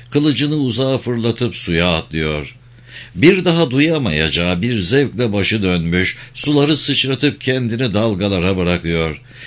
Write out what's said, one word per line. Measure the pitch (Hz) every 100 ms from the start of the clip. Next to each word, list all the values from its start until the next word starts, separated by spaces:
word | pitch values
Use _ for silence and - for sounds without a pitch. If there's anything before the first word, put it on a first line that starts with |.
| -
kılıcını | 147 151 139 147 151
uzağa | 131 113 135 135
fırlatıp | 135 120 113 113 120 -
suya | - 82 90
atlıyor. | 80 - 80 78 76 71 - - - - - - 85
Bir | 156 190 180
daha | 165 160
duyamayacağı | 127 156 160 117 76 80 80 87 90
bir | 117 117
zevkle | 87 135 131 92 120
başı | 101 98 110
dönmüş, | 95 90 82 90 92 - -
suları | - 147 147 147 147
sıçratıp | - 135 131 131 143 104
kendini | - 131 120 117 131
dalgalara | 98 113 95 101 95 90 92
bırakıyor. | 90 87 80 82 80 73 - -